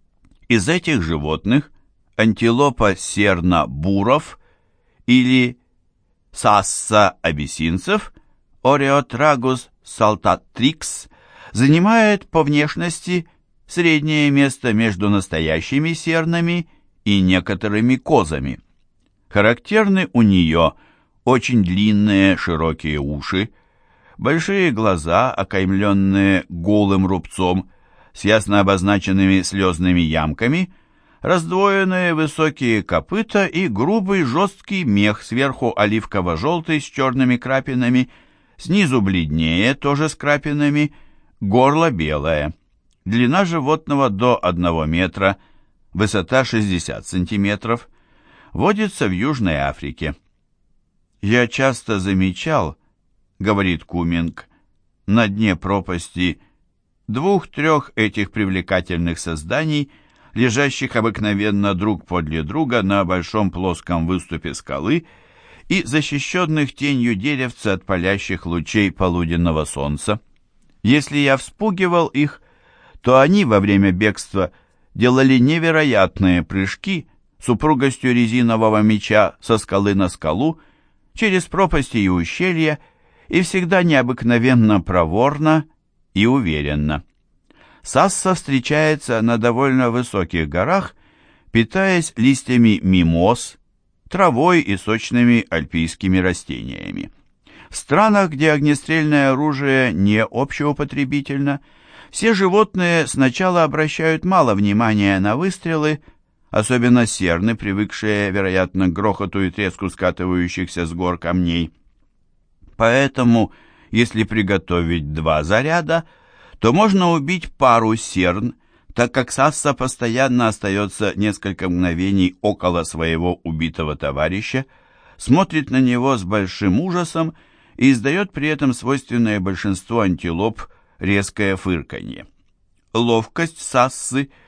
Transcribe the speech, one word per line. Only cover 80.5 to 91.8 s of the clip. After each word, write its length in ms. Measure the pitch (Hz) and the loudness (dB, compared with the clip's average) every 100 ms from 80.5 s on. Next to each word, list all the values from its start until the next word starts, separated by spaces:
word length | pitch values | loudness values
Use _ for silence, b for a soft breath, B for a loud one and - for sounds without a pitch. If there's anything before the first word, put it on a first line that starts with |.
| 160 b b b b _ | -4 b b b b _
через 320 | - 220 185 - | -4 0 0 -2
пропасти 520 | 165 190 160 131 120 | -2 0 0 -2 0
и 120 | 95 | 2
ущелья, 720 | 90 85 - 180 165 160 147 b b b b b | 0 -2 -4 -2 0 -2 -4 b b b b b
и 120 | - | 0
всегда 420 | 185 190 175 185 | 0 -2 0 2
необыкновенно 960 | 170 143 123 123 117 120 120 123 110 104 | 4 4 2 0 2 2 4 4 6 4
проворно 840 | 82 90 80 90 131 143 156 156 151 _ _ _ _ | 2 0 2 2 0 2 2 2 0 _ _ _ _
и 120 | 95 110 | 0 2
уверенно. 800 | 135 98 78 71 73 73 73 - _ _ _ _ b b b | 2 0 -2 -2 -2 -2 -4 -8 _ _ _ _ b b b
Сасса 500 | - 131 185 - 190 | -4 2 2 0 -2
встречается 880 | 180 - 135 - 147 156 151 - 113 | -2 0 -2 0 0 0 -2 -2 0
на 160 | 113 117 | 0 0
довольно 540 | 117 117 139 131 123 | 0 2 2 2 0
высоких 580 | 120 120 101 90 87 78 | 0 -2 -4 -2 -2 -2
горах, 460 | 82 110 190 - - b b b b b | -2 0 0 -2 -12 b b b b b
питаясь 600 | 113 113 190 | 0 0 0